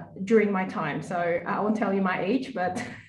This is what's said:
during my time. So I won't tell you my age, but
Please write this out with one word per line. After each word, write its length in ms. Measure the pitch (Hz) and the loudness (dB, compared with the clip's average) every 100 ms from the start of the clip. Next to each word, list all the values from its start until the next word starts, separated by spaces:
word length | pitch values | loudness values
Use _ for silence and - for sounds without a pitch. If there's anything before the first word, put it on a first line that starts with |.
| - - 190 | -8 -10 4
during 260 | 226 202 | 4 6
my 140 | 190 190 | 2 0
time. 360 | 214 160 143 | -2 -4 -4
So 140 | 156 180 | -4 -2
I 460 | 175 170 170 - | 0 0 0 0
won't 160 | 202 214 | 0 2
tell 160 | 202 | 2
you 80 | 196 | 2
my 200 | 190 180 | 2 0
age, 320 | 175 254 - | 0 0 -2
but 320 | 190 180 233 - - | -2 -2 -2 -6 -10